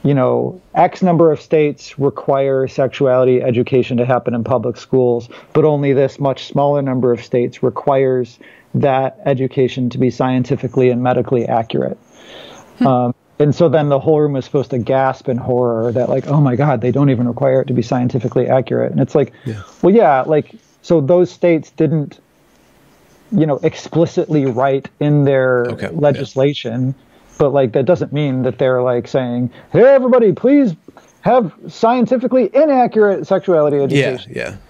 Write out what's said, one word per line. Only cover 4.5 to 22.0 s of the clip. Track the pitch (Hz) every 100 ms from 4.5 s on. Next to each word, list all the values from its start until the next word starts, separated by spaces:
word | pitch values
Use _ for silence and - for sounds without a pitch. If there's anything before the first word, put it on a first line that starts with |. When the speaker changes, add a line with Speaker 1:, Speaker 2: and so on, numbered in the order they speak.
| 127 120 -
Speaker 1:
schools, | - 131 123 120 120 - -
but | 156 151
only | 147 143
this | 135 135 -
much | 139 131 -
smaller | 143 143 143
number | 135 127 123
of | 120
states | - 127 123 -
requires | 127 117 - 135 135 127 120 _ - - _
that | 135 139 131 135 - -
education | 131 131 - 123 - 123
to | 127
be | 127
scientifically | 117 131 127 123 135 127 135 127
and | 120
medically | 123 127 117 123 117
accurate. | 117 113 - 65 - _ - - - - - - -
Speaker 2:
Hmm. | 185
Speaker 1:
Um, | 123 120 - _ -
and | 147
so | - 170
then | 156 147
the | 139
whole | 156 151
room | 147
was | 139
supposed | - 147 123
to | 131
gasp | 107 135 131 131 -
in | 120
horror | 113 123 123 113 120
that, | 120 120
like, | 135 139
"Oh | 147
my | 143
God, | 123 147 123
they | 123
don't | 139 143
even | 120 120
require | 120 139 131
it | 127
to |
be | 123
scientifically | 113 131 123 127 117 - 123
accurate." | 131 - 120 120
And | 147
it's | 131 151
like, | 135 -
Speaker 2:
Yeah. | 120 110 - -
Speaker 1:
well, | 180
yeah, | 220 180 131
like, | 131 151 - - _ _
so | - 170
those | 135 180 175
states | - 175 160 -
didn't, | - 156 160